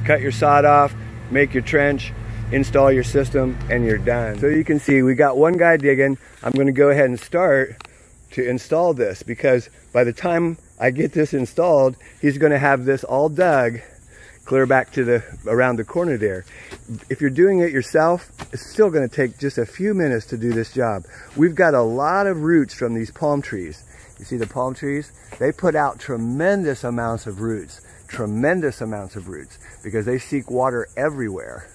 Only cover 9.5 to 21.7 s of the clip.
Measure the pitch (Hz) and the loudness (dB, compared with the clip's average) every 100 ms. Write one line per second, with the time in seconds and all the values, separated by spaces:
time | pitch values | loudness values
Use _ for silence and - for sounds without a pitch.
9.5 | 127 - - - 120 120 113 180 170 170 | 0 -2 -20 -4 0 0 0 -2 0 -2
10.5 | 165 - _ 123 131 165 165 151 143 120 | -4 -16 _ -2 0 -2 0 0 -2 -4
11.5 | - 175 151 131 127 - - 147 139 151 | -2 2 4 4 0 -20 -2 -2 2 2
12.5 | 143 139 135 123 135 - 131 151 151 180 | 4 2 2 2 -2 0 0 0 2 2
13.5 | 143 120 117 - - - - - - - | 4 0 -2 -14 -20 -20 -20 -20 -20 -2
14.5 | 131 131 131 117 - 120 120 - - 107 | 0 4 2 0 -4 0 0 -2 -12 -2
15.5 | 117 127 117 110 170 175 123 104 92 - | 2 2 0 -4 -2 -2 0 -2 -4 -12
16.5 | - - - - 113 - - 147 131 185 | -20 -20 -20 -14 -16 -10 -4 -2 2 4
17.5 | 190 170 135 123 160 160 175 - - - | 4 0 -2 0 2 2 0 -6 -20 -14
18.5 | 127 - - 214 156 127 - 131 - 139 | -14 -10 0 2 2 -2 -2 -4 -2 -6
19.5 | 127 113 - 196 196 156 117 - 117 120 | -4 -6 -4 -4 0 0 -2 -4 -6 -2
20.5 | 113 113 127 117 101 85 - - 143 170 | -2 -4 -2 -2 -4 -10 -20 -14 0 0
21.5 | 156 175 | 4 2